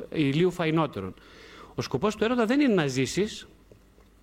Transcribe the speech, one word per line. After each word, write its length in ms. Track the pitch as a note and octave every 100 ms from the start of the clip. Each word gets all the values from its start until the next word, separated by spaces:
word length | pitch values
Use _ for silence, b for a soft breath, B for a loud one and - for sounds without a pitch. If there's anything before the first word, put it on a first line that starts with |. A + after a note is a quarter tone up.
| -
ηλίου 400 | - C#3 C#3+ F3+
φαϊνότερον. 640 | F3 D#3+ D#3+ D3+ G#2 F#2+ - B B B B B B
Ο 60 |
σκοπός 340 | - C3 G#3 -
του 80 |
έρωτα 220 | G#3+ B3 G#3+
δεν 140 | C#4
είναι 140 | C#4+
να 140 | G3 C#3+
ζήσεις, 600 | B2+ B2+ - G#3+ - - - - - _ _ - _